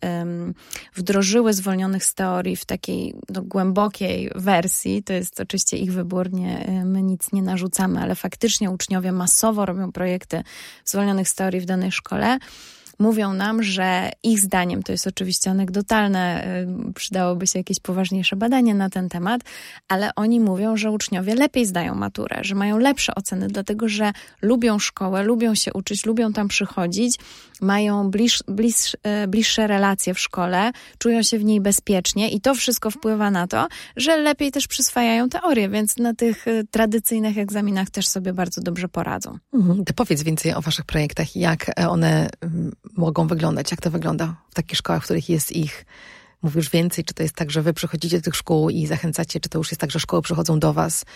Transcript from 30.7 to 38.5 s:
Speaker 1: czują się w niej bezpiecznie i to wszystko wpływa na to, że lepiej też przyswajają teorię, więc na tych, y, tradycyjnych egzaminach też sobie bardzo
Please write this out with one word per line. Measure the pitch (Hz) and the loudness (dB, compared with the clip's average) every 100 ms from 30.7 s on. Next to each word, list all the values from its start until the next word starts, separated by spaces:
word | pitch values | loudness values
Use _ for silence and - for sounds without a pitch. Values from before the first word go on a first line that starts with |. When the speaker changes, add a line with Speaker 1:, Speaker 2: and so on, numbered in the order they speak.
| - - - | -2 -12 -4
Speaker 1:
czują | 233 233 | 0 2
się | 220 226 | 2 2
w | |
niej | 208 214 | 4 4
bezpiecznie | 196 196 - 190 180 - 190 | 4 2 2 2 2 0 -2
i | 208 | 0
to | 254 262 | 2 2
wszystko | - 240 220 | 0 -2 -4
wpływa | 247 220 214 208 | -4 -2 0 2
na | 190 180 | 2 0
to, | - 349 - - - | 0 -2 -4 -12 -2
że | 269 320 | 2 4
lepiej | 302 294 285 | 4 2 0
też | 277 - | -2 -4
przyswajają | - 262 - 233 226 254 | -2 -2 2 2 4 2
teorię, | - 359 254 196 | 0 2 2 2
więc | 208 214 - | 2 0 0
na | 240 | 0
tych, | 226 233 214 - | 2 0 0 0
y, | 226 214 | -2 0
tradycyjnych | 220 220 220 - 226 214 208 | 2 2 2 0 0 0 0
egzaminach | 202 208 202 190 190 | -2 -2 0 0 -2
też | - 190 | -2 -2
sobie | 196 185 | -2 -2
bardzo | 180 180 | -2 -4